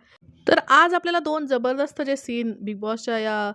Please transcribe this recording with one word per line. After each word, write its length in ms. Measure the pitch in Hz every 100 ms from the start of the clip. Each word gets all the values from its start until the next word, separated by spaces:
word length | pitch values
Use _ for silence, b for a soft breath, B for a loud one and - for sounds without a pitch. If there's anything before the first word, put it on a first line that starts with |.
| b b - _ -
तर 100 | 339
आज 360 | - 277 339
आपल्याला 240 | 349 349 349
दोन 280 | 311 311 285
जबरदस्त 560 | 254 247 269 285 -
जे 140 | 277 277
सीन 360 | - 240 233
Bigg 280 | 208 202 202
Boss-च्या 380 | 214 226 233 226
या 340 | 220 214 208